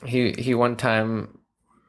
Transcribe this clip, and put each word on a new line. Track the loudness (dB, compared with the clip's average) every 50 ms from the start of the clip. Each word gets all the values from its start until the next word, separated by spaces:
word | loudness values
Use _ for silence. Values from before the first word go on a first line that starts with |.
| -8
he, | -2 0 2 2 2 0
he | -2 -2 0 2
one | 2 2 2 0 0
time, | 0 0 2 2 0 0 -2 -4 -6 -8 -12 -20 _ _ _ _ _ _ _ _ _